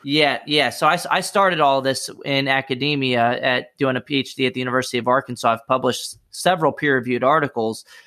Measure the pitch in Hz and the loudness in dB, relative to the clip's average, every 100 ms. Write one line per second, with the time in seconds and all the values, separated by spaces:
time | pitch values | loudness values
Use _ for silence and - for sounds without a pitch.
0 | 139 151 147 131 - 147 127 - 156 170 | -2 2 2 0 0 0 0 2 0 0
1 | - 170 185 208 196 170 143 135 131 131 | 0 -2 0 2 2 4 4 4 0 -2
2 | - - 143 139 139 135 - 127 143 143 | -6 -10 -4 -2 0 0 0 -4 -2 0
3 | 131 123 117 123 131 127 - _ 139 127 | 0 2 2 2 0 -2 -4 _ -2 -2
4 | - 143 127 - 127 127 127 127 123 123 | -2 -4 -4 -2 -2 -2 -2 -2 -2 -2
5 | 117 131 131 120 120 113 - 131 127 117 | 0 0 0 -2 0 0 0 0 0 -2
6 | - - _ - 175 180 151 - 151 131 | -8 -14 _ -4 0 2 0 0 0 0
7 | 120 120 127 156 143 120 113 110 - - | 0 0 2 2 0 -2 -4 -4 -12 -20